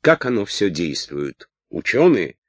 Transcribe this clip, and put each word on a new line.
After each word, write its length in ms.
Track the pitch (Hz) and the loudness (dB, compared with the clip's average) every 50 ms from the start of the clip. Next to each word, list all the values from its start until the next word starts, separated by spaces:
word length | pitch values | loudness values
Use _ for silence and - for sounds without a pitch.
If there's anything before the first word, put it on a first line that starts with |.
как 260 | _ - 160 - - | _ 4 2 4 2
оно 180 | 127 123 110 101 | -4 -2 -2 -4
всё 260 | - - - 104 98 | -4 -4 -2 -2 -2
действует. 760 | 85 76 87 78 69 - - - 73 73 71 69 64 _ - _ _ _ _ _ | 0 -2 -4 -4 -4 -8 -10 -10 -8 -8 -8 -8 -8 _ -20 _ _ _ _ _
Учёные. 640 | - - - - - 123 160 180 156 107 85 67 - _ _ | -12 -10 -6 -4 0 4 4 6 4 4 0 -4 -8 _ _